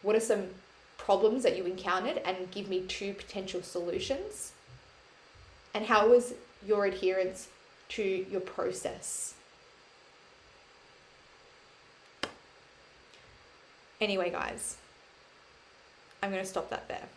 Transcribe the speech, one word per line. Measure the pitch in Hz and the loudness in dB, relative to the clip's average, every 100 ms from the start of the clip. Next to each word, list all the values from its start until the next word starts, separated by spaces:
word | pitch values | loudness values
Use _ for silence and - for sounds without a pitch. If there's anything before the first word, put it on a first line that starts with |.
What | 196 226 | 4 2
are | |
some | - 202 185 - - - - - | 4 0 0 -10 -20 -20 -20 -10
problems | - 190 214 254 | 2 6 6 4
that | 220 180 | 2 2
you | 180 | -4
encountered | 185 190 185 214 - - | -4 0 0 0 -2 -2
and | 185 180 | -4 -6
give | 202 196 | -8 -2
me | 185 | -4
two | 185 - 202 | -2 -6 -6
potential | 196 - 202 190 180 | -6 -8 -8 -6 -6
solutions? | - 180 175 - - 277 415 - - - - - - - - - - - - - - | -6 -6 -4 -4 -2 -4 -4 -10 -12 -14 -20 -20 -20 -20 -20 -20 -20 -20 -20 -20 -8
And | 208 214 | -6 4
how | 214 214 | 6 10
was | 247 233 - - - 202 | 8 6 -10 -16 -14 0
your | 208 196 | 2 2
adherence | 185 185 190 185 190 - - - - - | 2 2 2 0 -2 -16 -20 -20 -20 -10
to | - | -2
your | 196 185 190 190 | 0 0 -2 -4
process?" | 185 - 175 185 - - - - - - - - - - - - - - - - - - - - - - - - - - - - - - - - - - - - - - - - - - - - - - - - - - - - | -6 -4 -4 -2 -6 -6 -8 -6 -8 -10 -20 -20 -20 -20 -20 -20 -20 -20 -20 -20 -20 -20 -20 -20 -20 -20 -20 -20 -20 -20 -20 -20 -20 -20 -20 -20 -20 -12 -12 -12 -20 -20 -20 -20 -20 -20 -20 -20 -20 -20 -20 -20 -20 -20 -20 -4
Anyway, | 214 190 175 | 0 2 0
guys, | - 71 - - - - - - - - - - - - - - - - - | -2 -4 -6 -8 -8 -16 -20 -20 -20 -20 -20 -20 -20 -20 -20 -20 -20 -20 -6
I'm | 196 | -4
gonna | 190 190 | -2 -4
stop | 190 - | -4 -4
that | - - | -8 -6
there. | - - | -10 -10